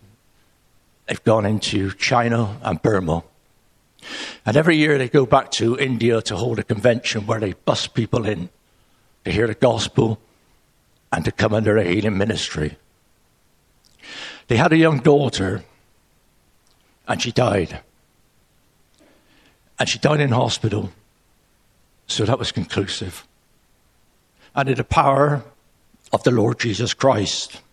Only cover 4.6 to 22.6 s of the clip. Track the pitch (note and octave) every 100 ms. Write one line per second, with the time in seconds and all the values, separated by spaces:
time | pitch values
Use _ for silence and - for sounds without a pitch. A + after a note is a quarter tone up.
4.6 | D#3+ D#3 D3+ C#3+ B2+ D3 B2+ C#3 - -
5.6 | A2+ C3 C3+ A#2 A#2 A2+ - F2+ A#2+ A2
6.6 | - A2+ A#2+ B2 - A2 G#2 A2+ G#2 -
7.6 | - A2+ - - A2 A#2+ G#2+ G2+ F2+ _
8.6 | _ _ _ _ _ _ G2 F2+ A2+ G#2+
9.6 | B2+ A2+ - - A#2 A2 _ _ _ _
10.6 | _ _ _ _ _ - A#2 - A2 G#2
11.6 | G#2+ G#2+ F2+ F2+ G#2 F#2+ G#2+ G2 - E2
12.6 | D2+ - _ _ _ _ _ _ _ _
13.6 | _ _ _ _ - - - - - A#2
14.6 | E3+ D#3+ D#3+ C#3+ D3+ D3 C3+ - F#2+ G2
15.6 | - _ _ _ _ _ _ _ _ _
16.6 | _ _ _ _ - A2+ B2 A#2+ A#2+ G2+
17.6 | E2 - - _ _ _ _ _ _ _
18.6 | _ _ _ _ _ _ _ _ _ _
19.6 | _ - B2 - C#3+ D3+ C#3+ A#2 B2 -
20.6 | A2 G2+ G2 - _ _ _ _ _ _
21.6 | _ _ _ _ - - G#2 - G2 -